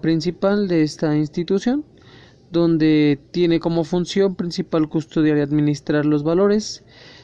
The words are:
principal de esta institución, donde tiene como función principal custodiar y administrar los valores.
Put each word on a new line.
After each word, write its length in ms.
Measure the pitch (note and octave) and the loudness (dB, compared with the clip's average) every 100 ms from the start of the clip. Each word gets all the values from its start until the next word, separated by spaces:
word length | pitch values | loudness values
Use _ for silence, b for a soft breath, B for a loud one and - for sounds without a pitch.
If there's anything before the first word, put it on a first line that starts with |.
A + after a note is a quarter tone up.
principal 640 | D#3+ E3 D#3+ E3+ G3 G#3 G3+ | 0 -2 -2 -2 0 0 0
de 160 | E3+ | 0
esta 340 | D3+ - D#3+ D3+ | 0 -2 -2 0
institución, 680 | D3+ - E3 G3 A#3+ C#4 - - B B B B _ | -2 -4 -2 -2 0 -2 -6 -16 B B B B _
donde 680 | E3+ E3+ E3 D#3 D3+ D3 C#3 - | 0 2 2 4 4 4 0 -4
tiene 300 | F3 F3 E3 | -2 0 2
como 240 | E3+ E3 | 0 -2
función 500 | D#3 F3+ E3+ G3 G3 | -2 -2 -2 0 0
principal 540 | F#3 F3 E3 F3+ E3 D#3 | -2 -6 -6 -4 -2 0
custodiar 480 | E3 D3+ - D3+ D3 | -2 -4 0 2 2
y 60 | |
administrar 640 | C#3+ D3+ D3 D3 - D3+ D3 | 0 0 0 -2 -2 -2 0
los 180 | D3+ | 0
valores. 580 | D3 E3+ G3+ G#3+ G#3 - B B B B | 0 2 2 0 -2 -12 B B B B